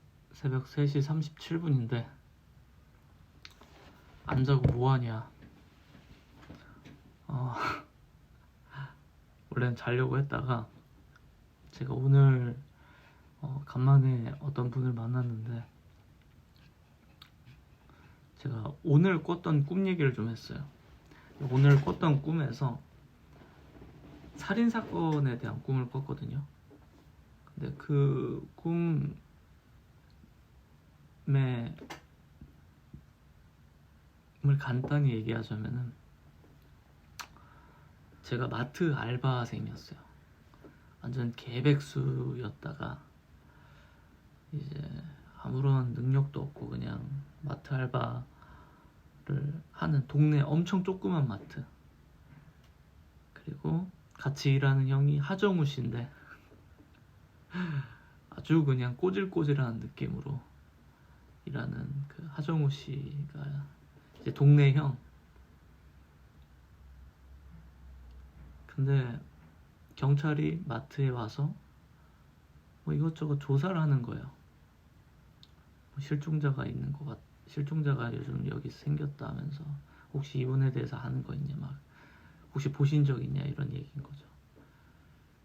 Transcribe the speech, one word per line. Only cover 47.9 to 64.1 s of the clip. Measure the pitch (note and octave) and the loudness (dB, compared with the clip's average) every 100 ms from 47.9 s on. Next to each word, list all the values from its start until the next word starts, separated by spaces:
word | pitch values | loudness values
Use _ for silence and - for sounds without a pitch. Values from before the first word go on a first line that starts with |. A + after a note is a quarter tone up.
| B2 A#2 B2 - - - - - - - - - - - C#3 C#3+ D#3+ - | 0 -2 -4 -8 -16 -20 -20 -20 -20 -20 -20 -20 -14 -4 -2 -2 -6 -10
하는 | - D#3+ C#3+ - | -6 0 0 2
동네 | C#3+ D3+ D3 | 4 6 6
엄청 | C#3+ D#3 F3 F#3+ | 4 2 2 0
조그만 | F3+ F#3+ G3 E3+ B2 | 0 -2 0 2 0
마트. | G2+ - - - - - - - - - - - - - - - - - - - | -2 -10 -12 -14 -16 -20 -20 -20 -20 -20 -20 -20 -20 -20 -20 -20 -20 -20 -20 -20
그리고 | - - C#3 D#3 E3 F#3 - - - | -18 -12 -6 -2 0 -2 -10 -20 -8
같이 | C#3 C#3 C#3+ | -6 0 2
일하는 | C3+ C#3 C3+ C3 | 4 4 4 4
형이 | C#3 C#3+ D3 | 4 4 4
하정우 | C#3+ F#3+ G#3 F3+ C#3+ | 0 2 2 4 2
씨인데 | C3+ A#2+ A#2+ B2+ - - - - - - - - - - - - - - F3+ F3 C#3+ - - - - - | 0 -4 -4 -8 -12 -20 -20 -20 -20 -20 -20 -20 -20 -20 -20 -20 -20 -10 -6 -4 -4 -6 -14 -20 -20 -18
아주 | - - D#3+ C#3+ | -8 2 4 4
그냥 | B2+ B2 A#2+ | 2 0 0
꼬질꼬질한 | F#3 F#3+ F#3+ E3+ D3 C#3 B2 A2+ | 0 0 -2 0 2 2 0 -2
느낌으로 | A#2 - C3+ - - - - - - - - - - - - - - | -8 -6 -6 -6 -6 -8 -10 -20 -20 -20 -20 -20 -20 -20 -20 -18 -10
일하는 | C3 B2 - - C#3 C#3+ | -6 -6 -6 -6 -6 -8
그 | - D#3+ | -10 -12
하정우 | - D3+ D#3+ C#3 | -8 -2 2 2
씨가 | C#3+ - C#3 C3+ C#3+ - D3 C#3+ C#3+ - - - - - | 0 -6 -8 -6 -8 -8 -8 -8 -6 -8 -14 -20 -20 -20